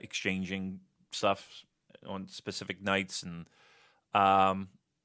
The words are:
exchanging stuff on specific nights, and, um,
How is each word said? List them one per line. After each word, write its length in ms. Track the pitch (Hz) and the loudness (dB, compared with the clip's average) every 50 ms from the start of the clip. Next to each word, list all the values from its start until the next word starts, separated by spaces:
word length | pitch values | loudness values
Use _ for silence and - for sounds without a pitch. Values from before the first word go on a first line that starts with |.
exchanging 800 | - - - - - 98 92 95 95 90 95 95 92 95 95 92 - _ _ _ _ _ | -2 -6 -8 -4 -2 -2 -2 -2 -4 -4 -4 -6 -6 -8 -10 -12 -14 _ _ _ _ _
stuff 540 | - - - 101 98 - - - - - - _ _ _ _ _ - - - | -8 0 0 0 0 0 -4 -18 -20 -20 -20 _ _ _ _ _ -20 -18 -14
on 220 | - 98 95 95 92 | -12 -10 -10 -10 -12
specific 520 | - - - - 95 - 101 98 98 90 | -14 -14 -10 -8 -8 -8 -8 -8 -10 -6
nights, 440 | 98 101 98 98 98 92 - - - | -2 0 0 0 0 -2 -6 -10 -8
and, 240 | 90 85 85 85 _ _ _ _ _ _ _ _ _ _ _ _ _ - | -10 -10 -12 -14 _ _ _ _ _ _ _ _ _ _ _ _ _ 4
um, 540 | 104 98 98 98 98 95 95 95 95 95 95 _ _ _ _ _ _ | 6 6 8 8 8 6 4 4 0 -4 -10 _ _ _ _ _ _